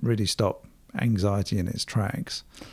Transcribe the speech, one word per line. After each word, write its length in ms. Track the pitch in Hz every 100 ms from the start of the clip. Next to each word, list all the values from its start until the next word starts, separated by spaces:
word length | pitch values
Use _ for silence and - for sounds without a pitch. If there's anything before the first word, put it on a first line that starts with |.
really 240 | 117 110 98
stop 400 | - 101 - - - - 208
anxiety 580 | 120 101 101 101 - 104
in 120 | 87
its 160 | - -
tracks. 580 | 110 98 - - - - - -